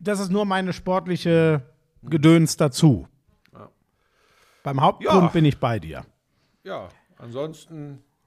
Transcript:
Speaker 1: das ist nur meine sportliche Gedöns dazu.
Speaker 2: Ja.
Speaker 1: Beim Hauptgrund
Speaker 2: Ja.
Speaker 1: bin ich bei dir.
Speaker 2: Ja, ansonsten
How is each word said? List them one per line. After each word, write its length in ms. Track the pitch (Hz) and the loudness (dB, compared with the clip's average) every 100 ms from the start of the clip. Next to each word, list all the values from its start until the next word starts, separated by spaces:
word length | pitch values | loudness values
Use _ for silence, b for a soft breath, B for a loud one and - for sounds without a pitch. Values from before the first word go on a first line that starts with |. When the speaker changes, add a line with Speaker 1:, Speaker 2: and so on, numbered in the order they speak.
Speaker 1:
das 200 | 175 196 | -6 -4
ist 100 | 196 | -2
nur 140 | 202 | -4
meine 300 | 202 190 185 | -2 -4 -4
sportliche 880 | - - 185 175 175 170 165 160 151 - _ _ _ | -8 -4 -4 -4 -6 0 2 2 0 -4 _ _ _
Gedöns 560 | - 156 156 165 160 - | -6 2 6 6 4 0
dazu. 500 | 151 - 160 101 - _ _ _ _ | -2 4 4 4 -2 _ _ _ _
Speaker 2:
Ja. 160 | - 104 _ _ _ _ _ _ _ _ _ | -20 -20 _ _ _ _ _ _ _ _ _
Speaker 1:
Beim 180 | 143 135 | -8 0
Hauptgrund 400 | 160 - 196 196 | 0 0 2 4
Speaker 2:
Ja. 60 | 170 | 4
Speaker 1:
bin 160 | 170 151 | 4 2
ich 120 | - | 2
bei 200 | 127 113 | -2 -4
dir. 260 | 80 67 - _ _ _ _ _ | -6 -14 -16 _ _ _ _ _
Speaker 2:
Ja, 260 | 185 165 90 _ _ _ | -16 -14 -14 _ _ _
ansonsten 840 | 120 123 156 156 - 160 147 139 _ _ | -16 -10 -10 -12 -20 -16 -16 -18 _ _